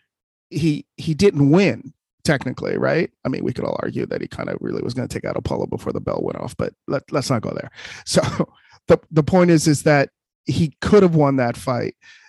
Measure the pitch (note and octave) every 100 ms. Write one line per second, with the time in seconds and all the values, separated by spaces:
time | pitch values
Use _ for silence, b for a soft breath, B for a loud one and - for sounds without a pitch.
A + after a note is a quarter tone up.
0 | _ _ _ _ _ F#3 E3 D3 - -
1 | - D3 G3+ E3 C#3+ D#3+ G3 G#2+ - -
2 | _ _ - C#3+ B2+ A#2+ - F#2 C3 D3
3 | - _ C#3 C3+ - - - - - -
4 | - - - - G1+ G1+ - - - B2
5 | A#2 - - - - - - - - -
6 | - G1+ G1+ G1+ G1+ - - - - C#3+
7 | - D#3 B2+ A#2+ - G1+ - B B B
8 | - - - - - b b b - E3
9 | - D#3 D3 F#3 F3+ E3 D#3+ C#3+ - D3
10 | C#3 _ _ _ - - E3 - - G#3
11 | F#3 E3 C#3+ C3+ A#2+ A#2 - B2 G#2+ -
12 | b b